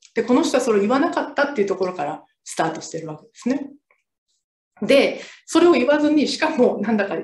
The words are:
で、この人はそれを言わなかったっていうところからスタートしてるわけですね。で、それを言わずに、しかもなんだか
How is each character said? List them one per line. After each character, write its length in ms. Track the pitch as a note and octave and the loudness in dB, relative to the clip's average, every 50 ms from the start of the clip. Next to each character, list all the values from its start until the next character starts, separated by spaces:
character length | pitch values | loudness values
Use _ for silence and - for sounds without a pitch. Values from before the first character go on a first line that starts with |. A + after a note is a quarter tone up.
| - _ - | -20 _ -6
で、 100 | A#3 A3 | -4 0
こ 100 | A#3+ B3+ | 2 2
の 80 | D4+ | 2
人 140 | E4+ - - | 2 2 0
は 40 | C4 | 0
そ 120 | C4 A#3+ | 0 2
れ 60 | G#3+ G3 | 2 2
を 20 | |
言 100 | G3+ G#3 | 2 2
わ 80 | - - | 2 0
な 120 | D#4+ - | 0 0
か 120 | - D4+ | -2 -4
っ 120 | - - - | -6 -4 -4
た 100 | C#4+ C#4+ | -2 -2
っ 100 | C#4+ - | -2 -2
て 80 | G#3+ | -2
い 20 | G3 | -2
う 40 | G3 | -2
と 80 | F#3 | -2
こ 100 | F#3 F#3+ | -2 -4
ろ 80 | F#3 F3+ | -4 -4
か 100 | - D3 | -6 -8
ら 200 | D3 F3+ - - _ _ _ | -8 -10 -12 -16 _ _ _
ス 140 | _ - - | _ -8 -4
タ 80 | - E3 | -4 -4
ー 100 | E3 D#3 | -4 -4
ト 60 | C#3+ | -8
し 80 | - - | -12 -12
て 120 | - D#3+ | -12 -12
る 80 | D#3+ D#3+ | -12 -12
わ 80 | D3+ | -14
け 60 | - | -16
で 60 | - _ | -18 _
す 160 | _ - - A#3 | _ -8 -4 -4
ね。 220 | C#4 C#4+ C#4+ - - - _ _ _ _ _ _ _ _ _ _ _ _ _ _ _ _ _ _ _ - | -4 -4 -6 -10 -16 -20 _ _ _ _ _ _ _ _ _ _ _ _ _ _ _ _ _ _ _ -6
で、 380 | G3+ G#3 C4+ C#4 G#3+ - - - - - - - _ | 0 2 4 4 4 2 -2 -6 -12 -18 -20 -20 _
そ 140 | - - E4 | -2 2 4
れ 80 | F4 F4 | 6 6
を 40 | |
言 140 | D#4+ A#3+ B3+ | 6 4 4
わ 140 | C#4+ D4 D4+ | 2 2 2
ず 120 | D4 D4 | 2 2
に、 140 | D4+ D4 A#3+ | 2 2 2
し 100 | - - | 0 -2
か 140 | - - - | -2 -4 -2
も 300 | - A3 A#3+ - - - | 2 2 2 2 2 0
な 120 | G3+ A3 | -2 -2
ん 40 | A3 | -2
だ 100 | G#3 F#3+ | -2 -2
か 100 | - E3 E3 | -2 -6 -8